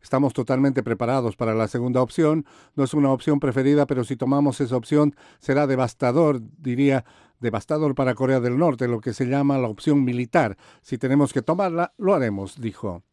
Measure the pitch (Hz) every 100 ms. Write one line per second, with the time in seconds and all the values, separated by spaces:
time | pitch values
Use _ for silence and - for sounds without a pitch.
0 | - 135 139 117 120 131 139 131 - 113
1 | 120 135 117 - 113 110 110 123 123 127
2 | 123 - 156 156 - - - - 135 151
3 | 139 131 - 143 143 123 135 147 139 127
4 | 117 131 131 139 143 - 131 123 - 147
5 | 147 - - _ - 139 143 131 127 -
6 | 123 131 160 131 110 - 135 123 139 135
7 | - _ _ _ 120 104 - 151 151 135
8 | 131 120 131 131 120 123 165 123 123 117
9 | 123 110 127 139 143 135 123 107 - 143
10 | 127 120 120 - 117 95 - _ - 123
11 | 135 139 139 139 113 170 196 165 170 -
12 | 190 190 120 101 95 - 113 - 107 87
13 | _